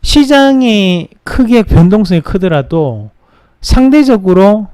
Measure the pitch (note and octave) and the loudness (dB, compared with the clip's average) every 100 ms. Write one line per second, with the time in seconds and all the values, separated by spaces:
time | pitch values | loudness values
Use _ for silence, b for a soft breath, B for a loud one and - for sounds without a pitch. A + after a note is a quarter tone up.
0 | - D4 C4+ C#4+ C4+ C4+ B3+ G#3 F#3+ F3 | 0 -2 0 0 2 0 0 0 0 -2
1 | - _ - - A#3+ A#3+ G3+ - E3+ G#3 | -6 _ -8 -4 0 0 2 2 4 2
2 | F#3+ F3 - G3 F#3 D#3 B2+ E3 D3 A2 | 0 -2 -2 -4 -2 -4 -4 -4 -4 -6
3 | G#2 _ _ _ _ _ - B3 C4 D4 | -14 _ _ _ _ _ -2 2 4 2
4 | C4+ A3+ F#3+ F3+ F#3+ G#3+ G3+ | 2 0 0 2 2 0 -4